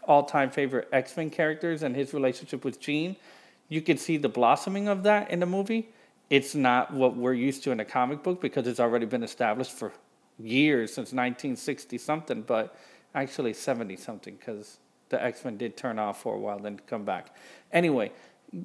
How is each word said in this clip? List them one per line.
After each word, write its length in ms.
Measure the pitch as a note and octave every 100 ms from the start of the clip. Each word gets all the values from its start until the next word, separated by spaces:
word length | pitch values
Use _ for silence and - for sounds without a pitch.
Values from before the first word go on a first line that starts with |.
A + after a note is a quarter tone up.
all-time 460 | - D3 C#3+ D3+ C3+
favorite 400 | - C3+ B2+ -
X-Men 380 | C3+ C3 - D#3
characters, 540 | D3 D#3 D#3 E3+ D#3+
and 120 | D3+ B2+
his 180 | C3+
relationship 520 | D3+ C3 B2 D#3+ C3+ C3+
with 160 | -
Jean, 340 | - D3 E3+ F#3+ - - - _ -
you 120 | D#3
could 160 | D#3+ C#3+
see 200 | - D#3
the 100 | C#3
blossoming 640 | A2 A#2+ C#3+ - G3 G#3
of 140 | G3
that 280 | G3 G#3 G#3
in 80 | F3
the 60 | F3+
movie. 420 | F#3+ G3 A3+ A3 - _ _ -
It's 240 | C#3 C3+
not 400 | D3+ C3 B2 -
what 220 | C#3 B2+ G#2+
we're 180 | B2
used 300 | B2+ C3 C3+
to 80 | -
in 80 | A#2+
a 60 | B2+
comic 380 | C3 B2 D3
book 180 | F3+ F3+
because 260 | C#3 - A#2+
it's 140 | B2
already 240 | A#2+ A#2 A2+
been 180 | A#2+
established 480 | A#2 - A#2+ A2 B2+
for 220 | - G#2+ - _ _ _ -
years, 520 | A2+ B2+ D3+ C3+ A2
since 220 | - A2+
nineteen 420 | C3 B2+ B2 D3 A#2+
sixty 400 | - C#3 - B2
something, 460 | - D#3 D#3+ A#2+
but 340 | A2 A2+ A2 - - - _
actually 400 | D3 C3+ - B2+
seventy 420 | G#2+ - A#2+ A2 F#2+
something, 400 | - G#2+ - G2+
'cause 440 | - G#2+ G#2 - _ _ -
the 140 | C3
X-Men 340 | B2 A#2 C3 G#2
did 200 | A#2 -
turn 220 | B2+ A2
off 240 | G#2+ G2+
for 100 | -
a 60 | G#2
while, 180 | G#2 G2+
then 220 | G#2 G#2 -
come 180 | A2+ G2+
back. 220 | F2+ - - - - -
Anyway, 400 | E3+ F3 C3+ G#2 - - _ _ F3+